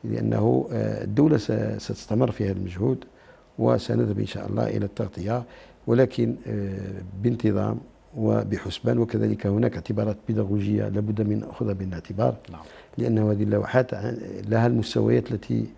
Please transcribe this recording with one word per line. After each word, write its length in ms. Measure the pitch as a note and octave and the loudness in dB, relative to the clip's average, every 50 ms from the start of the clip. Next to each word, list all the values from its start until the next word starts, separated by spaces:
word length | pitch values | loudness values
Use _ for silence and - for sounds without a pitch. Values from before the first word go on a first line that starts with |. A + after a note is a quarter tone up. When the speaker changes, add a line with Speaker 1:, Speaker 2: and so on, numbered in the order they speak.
| - | -4
Speaker 1:
لأنه، 640 | A2+ A2+ A1+ - A2 A2 G#2+ G#2 A#2 B2 C3 C3+ - | -4 -4 0 0 0 2 4 4 4 4 2 0 -2
آه، 320 | - A2+ A2 G#2+ G#2+ G#2 G2+ | -4 -4 -2 -2 -4 -4 -6
الدولة 320 | G2 G2+ A#2+ D3 D#3 D3+ | -2 2 4 4 6 4
س-، 160 | B2 - - A2+ A2 A2 A2 A2 | 2 2 0 -2 -2 -2 -2 -4
ستستمر 540 | G#2 - - - - - - G#2+ A2 C3 B2 | -6 -6 -8 -10 -10 -6 -2 0 2 2 0
في 140 | - - G#2+ | 0 -2 -2
هذا 80 | G2 | -2
المجهود، 520 | F#2+ F#2+ F#2+ F2+ F2 F2 G2+ C3 C3 C3 - - - - - - - - _ _ _ - | -2 -2 -4 -6 -4 -2 0 0 0 -2 -6 -16 -20 -20 -20 -20 -20 -20 _ _ _ 0
وسنذهب 600 | A2+ A#2+ A#2+ A#2 - - A2+ A2+ A#2+ G#2+ G2+ G2 | 2 4 4 2 2 0 0 0 2 0 0 -2
إن 80 | G#2+ | -2
شاء 220 | G2+ - G2 G2 G2+ | -4 -4 -8 -6 -4
الله 180 | G2+ A2 A#2 G#2+ | -2 -2 0 0
إلى 160 | G#2 G#2+ G#2 | 0 -2 -2
التغطية، 580 | G2+ - - A2+ G2 - - F2 G2+ A2+ B2 A#2+ - - - - - - _ - | -4 -4 -6 -6 -6 -6 -8 -4 -2 -2 -4 -4 -8 -16 -20 -20 -20 -20 _ 0
ولكن، 480 | - A#2 B2 C3 B2 - - A#2 A#2 A#2+ - - | 2 6 6 6 4 4 0 0 0 0 -4 -6
آه، 320 | - A2 G#2 G2+ G2 F#2+ F#2+ F#2+ G2 G2 G2 F#2 F#2 F#2+ F#2+ | -6 -4 -4 -4 -4 -4 -6 -6 -8 -8 -10 -10 -12 -10 0
بانتظام 560 | G2+ A#2+ A#2+ A2+ - G#2+ G2+ G2 G2+ G#2+ A2 A2+ - - - - - - - | 0 0 0 2 0 2 2 2 0 0 -2 -4 -8 -14 -20 -20 -20 -14 -6
وبحسبان، 840 | C3+ A2 A2 A2 A2 G#2 G2 G2+ G#2 - F#2+ - - - A#2+ A#2+ A#2+ | -2 0 2 2 2 0 0 -4 -4 -4 -8 -10 -2 0 0 2 2
وكذلك 480 | A#2 A2+ - G#2+ G#2+ G#2+ G#2+ G#2+ - | 0 0 0 0 2 2 0 0 0
هناك 280 | G2+ G2 G#2+ A#2+ A2+ - | 0 2 2 2 2 0
اعتبارات 420 | - E3 - A2 G#2+ G#2+ G#2+ G#2 - - - | -2 -6 -4 -2 0 0 -2 -2 -4 -4 -2
بيداغوجية 600 | A2+ A2 G#2+ F#2+ G2+ G#2 G2 G2+ G#2 G#2 G#2 G#2 | 0 0 0 0 0 0 0 2 0 0 0 0
لابد 340 | G2 G#2 G#2 G#2+ G#2+ G#2 | -2 -2 -2 -2 0 0
من 220 | G#2+ G#2 G#2 G#2+ G#2+ | 0 0 0 -2 -2
أخذها 280 | - - - A#2 A2 | -6 -6 -4 -4 -4
بعين 160 | G2 F#2+ F#2+ F#2+ | -2 -4 -4 -6
الاعتبار، 480 | F2+ E2+ - - F#2 G2 A2+ B2+ A2+ - - - | -6 -8 -10 -8 -2 2 2 2 2 -2 -10 -16
Speaker 2:
نعم. 80 | F2 D#2+ - - - - - - - - | -16 -16 -16 -18 -20 -20 -20 -12 -6 -2
Speaker 1:
لأن 200 | A#2+ A#2+ A2+ A2 | 0 2 4 4
هذه 240 | G#2+ G#2+ G#2 G2+ | 4 4 2 2
اللوحات 520 | G#2 G#2 G#2 G#2 G#2 - - B2+ B2+ B2+ - | 2 2 2 2 0 4 2 2 2 2 -2
ع-، 200 | G2 G2 A#2+ A#2+ A2+ - - G2 G2 G2 G#2 | -6 -4 -6 -6 -6 -8 -10 -10 -10 -4 0
لها 180 | A2 A2+ A2+ | 2 4 4
المستويات 680 | A#2+ B2 A2+ G#2 - - A#2 A2 A2 A#2+ B2 B2 - | 4 4 2 0 0 0 2 4 4 4 4 2 0
التي 340 | B2+ - - - A#2 A2+ A2 A2+ - | -4 -6 -2 -2 -2 -2 -2 -4 -8